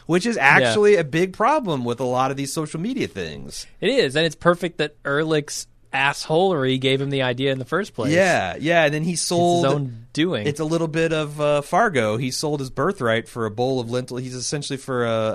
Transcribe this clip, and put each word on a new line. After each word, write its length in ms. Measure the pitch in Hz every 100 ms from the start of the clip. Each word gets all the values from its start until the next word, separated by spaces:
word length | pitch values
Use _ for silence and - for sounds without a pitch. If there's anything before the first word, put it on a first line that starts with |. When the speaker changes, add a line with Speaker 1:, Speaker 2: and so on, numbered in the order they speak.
| -
Speaker 1:
which 180 | 175 226
is 100 | 208
Speaker 2:
Yeah. 60 |
Speaker 1:
actually 520 | 175 170 123 113 208 202
a 80 | 151
big 260 | 160 185
problem 520 | 185 226 311 214 143 120
with 160 | 120
a 40 | 127
lot 260 | 127 131
of 60 | 139
these 140 | 139
social 300 | - 151 160
media 260 | 202 254 104
things. 580 | - 80 71 69 - - -
Speaker 2:
It 100 | 180
is, 240 | 269 147 139
and 80 | 165
it's 100 | -
perfect 440 | 175 175 180 -
that 160 | 151 - -
Ehrlich's 640 | 143 160 156 147 - - _ _
assholery 880 | 135 139 139 - 160 190 165 131 131
gave 220 | 131 135
him 80 | 139
the 120 | 139
idea 300 | 127 123 139
in 80 | 131
the 60 | 123
first 280 | 165 214
place. 180 | - 120
Speaker 1:
Yeah, 420 | 165 190 135 92 87
yeah, 260 | 147 170 151
and 80 |
then 100 | 151
he 100 | 170
Speaker 2:
It's 80 | 165
Speaker 1:
sold 440 | - 175 175 170 135
Speaker 2:
his 80 |
own 320 | 143 135 113 -
doing. 340 | 143 175 131 107
Speaker 1:
It's 120 | 143
a 40 | 156
little 220 | 165 165
bit 240 | 160 165
of, 260 | 156 151 147
uh, 220 | 147 147
Fargo. 540 | 139 175 226 139 107 110
He 140 | 127
sold 280 | - 156 151
his 80 | 131
birthright 580 | 127 156 196 117 113 110
for 160 | 120 110
a 60 |
bowl 280 | 104 127 131
of 80 | 113
lentil. 260 | 123 127 123
He's 180 | 127 127
essentially 420 | 120 151 143 135
for 280 | - 127 117
a, 280 | 113 110